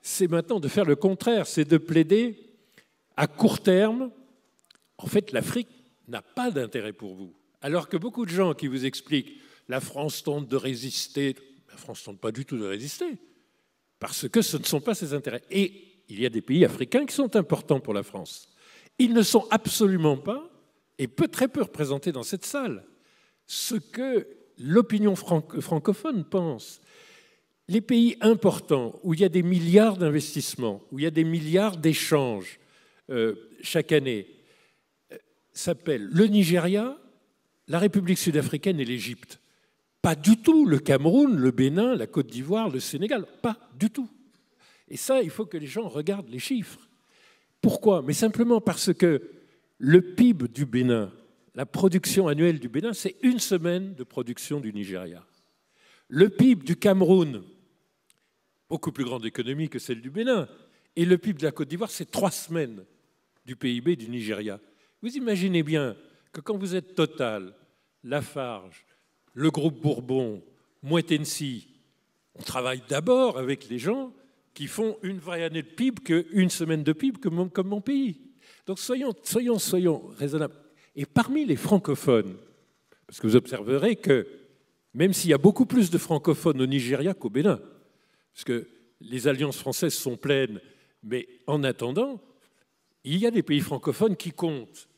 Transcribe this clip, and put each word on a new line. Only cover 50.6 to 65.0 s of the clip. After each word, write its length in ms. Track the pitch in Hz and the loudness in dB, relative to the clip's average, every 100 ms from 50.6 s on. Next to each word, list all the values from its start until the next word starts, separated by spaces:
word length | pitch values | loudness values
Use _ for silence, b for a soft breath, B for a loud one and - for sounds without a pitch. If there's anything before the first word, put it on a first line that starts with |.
Bénin, 480 | 139 120 123 117 98 - _ _ _ | -2 0 2 2 0 -10 _ _ _
la 120 | - 135 | -12 -8
production 640 | - 190 180 - 190 180 | 2 2 2 0 0 2
annuelle 300 | 147 170 160 | 4 2 2
du 100 | 123 | -2
Bénin, 240 | 120 220 | -4 -4
c'est 220 | 226 190 - | -6 -8 0
une 180 | 254 247 | 2 2
semaine 540 | - 185 165 180 190 | 0 0 0 -2 -4
de 100 | 170 | -12
production 540 | 123 - 120 120 - 147 | -10 -8 -8 -8 -6 -6
du 140 | 110 | -6
Nigeria. 540 | 104 98 92 90 87 _ _ _ _ _ b b b b | -8 -8 -8 -10 -14 _ _ _ _ _ b b b b
Le 220 | 131 202 | 4 4
pib 320 | - 254 220 | 8 6 6
du 140 | 135 170 | 2 0
Cameroun, 680 | 208 190 175 190 160 117 90 - _ _ _ _ _ _ _ _ _ _ _ | 4 4 6 6 6 -2 -14 -20 _ _ _ _ _ _ _ _ _ _ _
beaucoup 200 | 160 - | -8 -8
plus 140 | 143 | -6
grande 220 | 123 127 110 | -6 -4 -6
économie 420 | - 117 139 156 | -6 -6 -4 -4
que 100 | 131 | -6
celle 220 | - 120 | -8 -8
du 80 | 123 | -6
Bénin, 400 | 151 233 240 131 b b b b | -4 0 0 -2 b b b b
et 100 | - | -2
le 140 | 175 180 | 4 4
pib 180 | 214 165 | 2 -2
de 80 | |
la 80 | 151 | -4
Côte 160 | - 143 | -4 -6
d'Ivoire, 220 | 170 220 | -6 -8
c'est 200 | - - | -8 -8
trois 200 | - 196 | -2 -2
semaines 540 | - - 165 139 107 92 _ _ _ _ _ | -2 -8 -6 -6 -8 -20 _ _ _ _ _
du 100 | - | -18
P 200 | 127 135 | -8 -4
I 60 | 120 | -2
B 80 | 120 | -2
du 180 | 120 113 | -2 -4
Nigeria. 520 | 120 107 104 107 98 b b b b | -8 -6 -6 -6 -10 b b b b